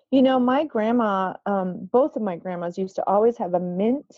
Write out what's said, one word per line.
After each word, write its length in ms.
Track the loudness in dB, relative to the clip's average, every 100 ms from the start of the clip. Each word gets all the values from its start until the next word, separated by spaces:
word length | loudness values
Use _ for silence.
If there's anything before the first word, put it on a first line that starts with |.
| 0
You 100 | 4
know, 160 | 4 4
my 240 | 2 0
grandma, 680 | 0 -2 0 0 0 0 -4 -6 -4
um, 420 | -2 -2 -6 -2
both 220 | 2 2 -2
of 60 |
my 140 | -6 -6
grandmas 420 | -8 -6 -6 -6
used 160 | -6 -4
to 80 | 0
always 280 | 2 2 0
have 160 | -2
a 60 | -2
mint 460 | -2 -2 0 -2 -6